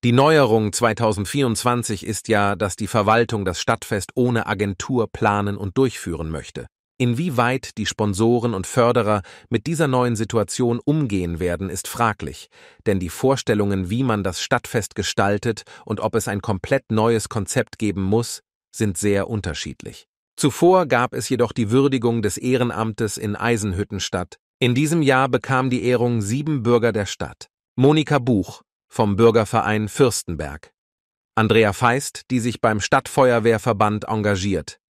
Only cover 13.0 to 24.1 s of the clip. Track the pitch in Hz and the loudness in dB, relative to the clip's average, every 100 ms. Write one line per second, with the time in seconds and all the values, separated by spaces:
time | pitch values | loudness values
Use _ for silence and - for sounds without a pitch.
13 | 87 - 131 135 - 107 101 98 90 113 | -2 -2 0 0 0 0 0 -2 -2 -2
14 | 131 107 95 87 - 123 - 120 98 - | 0 0 -2 -6 -2 -4 -2 -6 -4 -6
15 | 98 - 101 104 120 107 - - - 104 | -4 0 0 0 -2 -6 -10 -20 -8 -4
16 | 110 113 110 101 - 98 - 135 _ 110 | -2 -2 -2 -6 -4 -6 -2 -2 _ 0
17 | 113 113 - - 98 - 113 - 107 98 | 2 0 -2 -6 -4 -4 -4 -4 -4 -2
18 | 95 110 117 - _ _ _ - 107 92 | 0 0 -2 -10 _ _ _ -4 -2 0
19 | 104 98 98 110 90 76 - - - - | 0 0 -2 -4 -4 -6 -10 -12 -16 -18
20 | _ _ _ - 143 - 170 185 160 123 | _ _ _ -2 -2 4 4 4 4 0
21 | 123 - 117 127 120 - 107 123 139 131 | 0 -4 -4 0 0 0 0 2 2 2
22 | 117 117 104 - 123 127 120 87 110 107 | 0 0 -2 -4 -2 0 0 -2 -4 -2
23 | 110 - 104 104 117 117 104 90 101 98 | -4 -4 -6 -4 -2 0 -2 -4 -4 -6
24 | - | -6